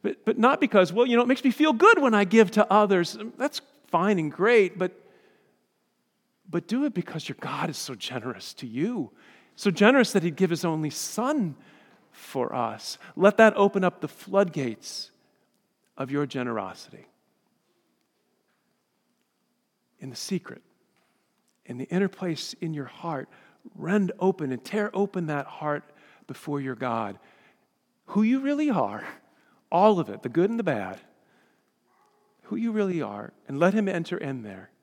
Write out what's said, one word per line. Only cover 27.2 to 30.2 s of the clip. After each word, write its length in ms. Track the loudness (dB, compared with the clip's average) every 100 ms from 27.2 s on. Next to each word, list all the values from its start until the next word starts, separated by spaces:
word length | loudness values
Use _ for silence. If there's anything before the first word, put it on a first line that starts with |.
| _ _ _ _ _ _ _ _ -4
Who 160 | 0
you 180 | 2 2
really 300 | 0 0 0
are, 360 | 0 -2 -4 -12 -18 _ _ _ _ _
all 300 | 4 4 4
of 80 | -2
it, 160 | -6